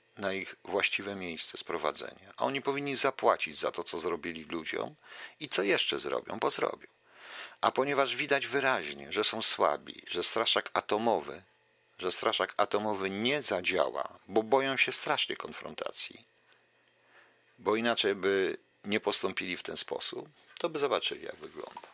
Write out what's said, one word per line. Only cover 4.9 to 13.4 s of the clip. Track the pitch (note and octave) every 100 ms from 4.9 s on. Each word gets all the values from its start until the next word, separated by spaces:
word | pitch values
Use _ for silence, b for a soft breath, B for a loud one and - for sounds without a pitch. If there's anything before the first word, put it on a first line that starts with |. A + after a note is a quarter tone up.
| D3+ B B B B
i | D3+
co | -
jeszcze | G3 D#3+ - -
zrobią, | - B1+ - G#2
bo | C3+
zrobią. | - - - - _ _ B B B B B
A | A2+
ponieważ | - C#3 C#3 C3+ B2
widać | C#3+ C#3 A#2
wyraźnie, | C3+ C3 A#2+ D2 C#2+ C#2
że | F#2+
są | G#2+ A2
słabi, | G#2+ - F2 D2 - - -
że | F2
straszak | F2 A2+ A#2 A2 -
atomowy, | - - G#2+ A#2 F#2 C#2+ D#2 - _ _ _ _ -
że | F2+
straszak | - A#2 - F#2 -
atomowy | G#2 G#2 G#2+ G2 F#2+
nie | G2 A#2 D3